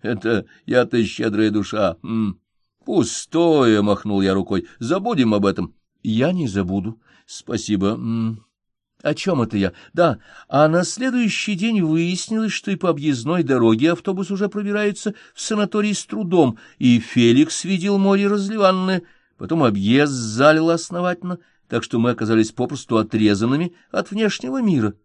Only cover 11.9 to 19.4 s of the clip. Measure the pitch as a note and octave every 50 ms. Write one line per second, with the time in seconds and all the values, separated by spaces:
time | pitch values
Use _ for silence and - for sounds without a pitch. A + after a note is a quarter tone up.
11.9 | D#3 E3 E3+ E3+ F#3 F3+ - - A3 A3 A3 G#3+ - - - - G3 F3+ - F3+
12.9 | D#3+ C#3+ C#3+ D#3 C#3+ A#2+ A2+ C3+ E3+ F3+ E3 C3 C3+ B2+ A#2 A2+ A2+ A2 B2+ D#3+
13.9 | F3 E3+ - - F#3+ F#3 G3 E3 G3+ F#3 G#3 G#3 G3+ G3+ G#3 G3+ G3+ G#3 G#3 G3+
14.9 | G3+ - - A3 G#3+ - - - _ - - - A3+ G#3 G#3 G3+ - G#3+ G#3 G#3+
15.9 | G3+ G3 - _ - G#3 G#3+ F3 E3 F3+ D#3+ B2+ A2 - - - _ _ - B2+
16.9 | A#2+ A#2 A2+ - - B2+ A#2+ A#2 A#2 C3 D3+ D#3 - - - E3 G3 F3+ E3 G3+
17.9 | G3+ G3 G3 G3 G3 G3 G3+ G3+ G3+ G#3 G3 G3 A3 A3 G3+ F#3+ F#3 F#3 F#3 F#3
18.9 | F#3+ F3+ F3+ _ _ _ _ _ _ _